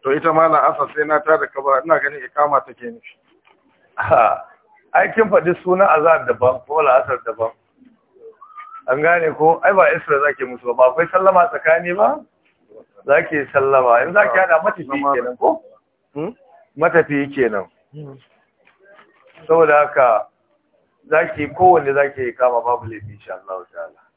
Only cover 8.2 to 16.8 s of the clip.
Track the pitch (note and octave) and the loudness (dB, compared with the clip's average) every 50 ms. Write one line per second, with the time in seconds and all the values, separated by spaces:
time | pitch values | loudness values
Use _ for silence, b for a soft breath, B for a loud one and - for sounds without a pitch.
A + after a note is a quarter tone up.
8.2 | - - _ _ - _ - - - - - - _ - C3 C#3+ D3+ E3 F3 F3 | -20 -20 _ _ -20 _ -20 -20 -20 -20 -20 -14 _ -6 -4 -2 0 0 0 0
9.2 | E3 D#3 C#3+ - D3+ D#3+ E3 D#3+ - F3+ G3+ F#3+ E3+ D3 D#3+ E3 - - D3 C#3 | -2 -4 -2 0 2 2 2 2 0 2 4 4 2 2 2 -2 -2 -2 -2 0
10.2 | C#3+ D3 C3+ - C3+ B2+ B2 A#2+ - B2 A#2+ B2+ B2+ B2+ B2 D#3+ E3+ E3 - F#3 | 0 -2 -4 -4 -10 -10 -10 -10 -8 -6 2 2 2 2 2 0 -4 -2 -2 2
11.2 | F#3+ F#3+ F#3 F3+ F3 E3+ D#3 C#3+ - D#3+ D#3+ E3+ F3 F3 F3+ G3 G#3+ A#3+ D4 D4+ | 2 4 4 4 2 2 -2 -4 0 0 0 0 0 -4 -2 0 0 0 0 -4
12.2 | - _ _ _ _ _ _ _ _ _ - - - _ _ - _ C3+ C#3 D#3+ | -10 _ _ _ _ _ _ _ _ _ -20 -20 -20 _ _ -14 _ 0 0 0
13.2 | E3+ - D#3+ D3 C3+ - - C#3 C3+ C3+ C3+ C3 B2+ A#2+ A#2 A#2+ C3 E3 F3 G#3 | 0 -2 -6 -6 -6 -2 -2 0 0 2 2 2 4 4 2 2 2 0 0 0
14.2 | G#3 - - F#3 F#3+ F3+ E3 D#3+ E3 G#3+ G#3 F#3 D3 C3 C#3 C#3+ C#3 C#3 C#3 B2+ | 0 2 2 0 2 2 2 0 0 -2 -6 -6 -10 -8 -8 -4 -2 -2 -2 -2
15.2 | A#3+ B2 - _ G3+ - - - _ - _ _ _ _ _ _ _ _ _ C#3+ | -4 -8 -8 _ -2 -2 -2 -4 _ -20 _ _ _ _ _ _ _ _ _ -10
16.2 | D#3 G3+ B3 _ _ _ _ _ _ _ _ C#3 | -10 -10 -12 _ _ _ _ _ _ _ _ -2